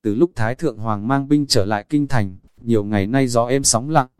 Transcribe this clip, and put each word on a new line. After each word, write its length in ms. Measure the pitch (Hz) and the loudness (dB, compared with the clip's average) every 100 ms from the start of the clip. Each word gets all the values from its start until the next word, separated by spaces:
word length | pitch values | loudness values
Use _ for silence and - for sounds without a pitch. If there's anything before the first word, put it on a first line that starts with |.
từ 120 | 107 | -2
lúc 160 | 107 170 | 0 0
Thái 200 | - 110 | 0 -2
Thượng 240 | 127 156 104 | -2 -6 -4
Hoàng 300 | 113 104 110 | -4 -4 -2
mang 200 | 139 139 | -2 2
binh 180 | 147 139 | 0 2
trở 180 | 117 | 0
lại 220 | 98 104 104 | 2 -2 -2
kinh 180 | 147 139 | -2 0
thành, 300 | 127 98 92 _ _ | 0 0 -6 _ _
nhiều 240 | 117 113 | 0 0
ngày 220 | 101 107 98 | 2 -2 0
nay 220 | 135 131 | 0 0
gió 180 | 120 120 | 0 0
êm 180 | 139 | 0
sóng 260 | 139 113 139 | 0 0 2
lặng 180 | 156 127 | 0 0